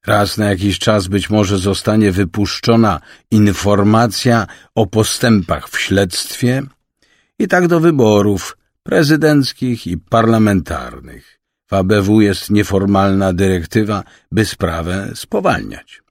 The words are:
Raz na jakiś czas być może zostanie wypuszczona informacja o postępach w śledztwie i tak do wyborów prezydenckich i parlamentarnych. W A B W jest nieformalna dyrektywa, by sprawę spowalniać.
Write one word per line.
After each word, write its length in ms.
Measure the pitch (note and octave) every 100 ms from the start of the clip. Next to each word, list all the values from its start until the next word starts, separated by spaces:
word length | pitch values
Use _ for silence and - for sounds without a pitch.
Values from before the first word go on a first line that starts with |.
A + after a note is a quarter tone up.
| -
Raz 320 | G#2 G2+ -
na 120 | G#2
jakiś 280 | F#2+ G2+ F2+
czas 300 | - G#2+ F#2
być 220 | G2 -
może 280 | G#2+ F#2+ G2
zostanie 540 | F#2+ F#2+ - G#2+ G#2
wypuszczona 880 | F#2 F#2+ - G2+ - - A2+ A2 D#2+ - - _
informacja 1160 | A2 G#2 F#2 G2 G2+ G2+ A2 A#2 - B2+ A#2 F#2 - _
o 120 | - G#2
postępach 840 | A2 G#2+ - B2 G#2+ E2+ D#2 -
w 120 | -
śledztwie 840 | - G2 G2 - - - B2 C3 C#3 _ _ _ _ _ _ _
i 100 | -
tak 200 | F#3 F3
do 120 | E3+
wyborów 760 | E3 D3 A2 G#2 G2+ F#2+ - - _ _
prezydenckich 1040 | - - D3 D#3 D#3 D3 C3 - B2+ A#2 -
i 120 | F2
parlamentarnych. 1400 | _ A2+ A2+ A2+ G#2+ F#2+ C#2+ D2+ - C2 - - _ _ _ _ _
W 40 |
A 100 | G2
B 180 | F#2+ G#2
W 180 | G2 A2
jest 300 | G#2 F#2 -
nieformalna 840 | G#2 G2+ G2 G2 G2 G2 G2 F#2+
dyrektywa, 720 | F2+ G2 F#2 E2 A2+ G#2+ G2+ - _ _
by 120 | F#2
sprawę 680 | G#2+ - E2+ E2 D#2+ F#2 G#2+
spowalniać. 880 | A2+ - G#3 F#3+ A2+ - - _ - _